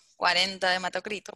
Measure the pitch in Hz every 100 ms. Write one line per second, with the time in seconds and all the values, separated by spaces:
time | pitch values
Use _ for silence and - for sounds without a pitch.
0 | _ - 175 175 190 190 185 185 180 185
1 | 208 196 -